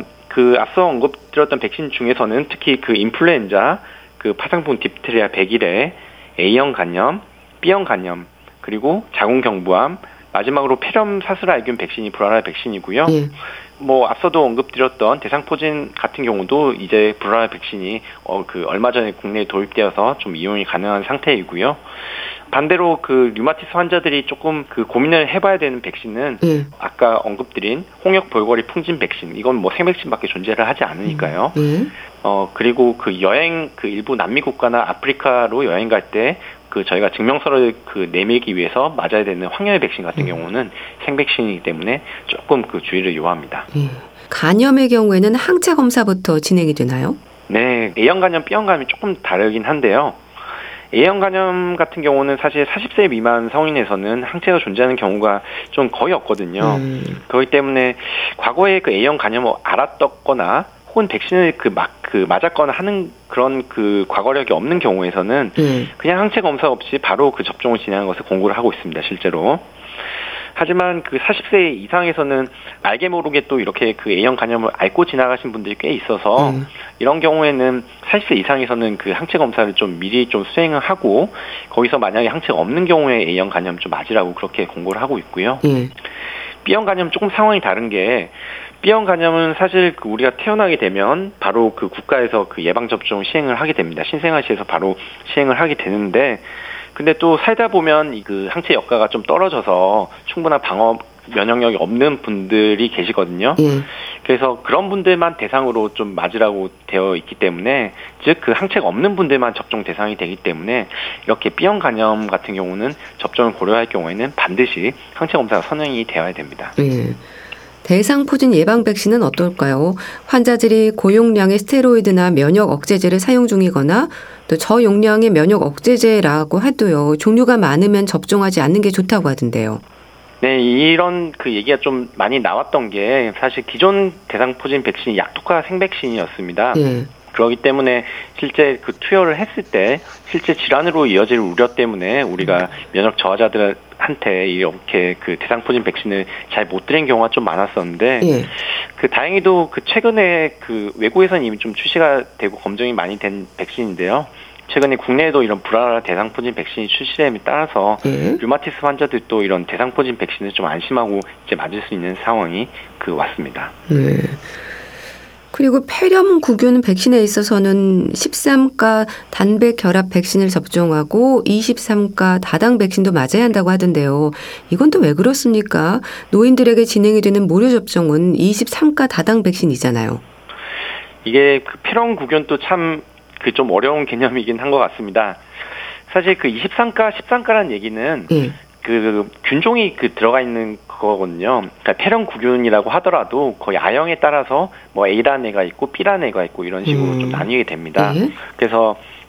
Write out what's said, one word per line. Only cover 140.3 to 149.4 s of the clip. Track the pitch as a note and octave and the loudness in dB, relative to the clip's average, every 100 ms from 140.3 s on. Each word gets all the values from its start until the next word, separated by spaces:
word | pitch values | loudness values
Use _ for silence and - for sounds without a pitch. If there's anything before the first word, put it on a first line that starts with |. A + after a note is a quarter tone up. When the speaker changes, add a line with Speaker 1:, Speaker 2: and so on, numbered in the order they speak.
Speaker 1:
실제 | E3+ - | -4 -2
질환으로 | D#3+ - C#3 E3+ D#3+ C3+ | -2 0 2 2 2 4
이어질 | F#2+ G#2+ A#2+ | 4 4 2
우려 | F#2+ F2 A#2+ | 2 2 2
때문에 | B2 A#2+ G2+ F#2 C3 | 2 -2 -2 -2 -2
우리가 | A#2 F2+ F#2+ F2+ | -2 -2 0 0
Speaker 2:
음. | F2+ - - | 0 -8 -6
Speaker 1:
면역 | F#2+ G#2+ - | 0 0 0
저하자들한테 | F#2 G2+ A2 A2 G2+ G2 - - - G#2+ - F#2 F#2+ | 0 2 2 2 0 -2 -12 -6 -4 -2 -2 0 0
이렇게 | F2+ F2 F2+ - G2 F2+ F2+ | 0 -2 -4 -2 0 0 -2
그 | - E2+ | -6 -6
대상포진 | - A#2 - B2 | -4 -4 0 0
백신을 | A2 - A2 G2 F#2+ - - | -2 -4 -4 -4 -4 -10 -8
잘 | - G#2 | -4 -4
못 | F#2+ - | -4 -2
드린 | D#3 C#3+ | 0 2
경우가 | A#2 A2+ | 2 2
좀 | B2+ | 0
많았었는데 | G#2 E2 G2 - F2 E2+ A#2 B2 | -2 0 -2 -2 -4 0 0 2
Speaker 2:
예. | E3+ C3 - - - - - - | 2 0 -2 -8 -8 -8 -10 -4
Speaker 1:
그 | C3+ | -2
다행히도 | - D3 F#3+ | 0 -2 2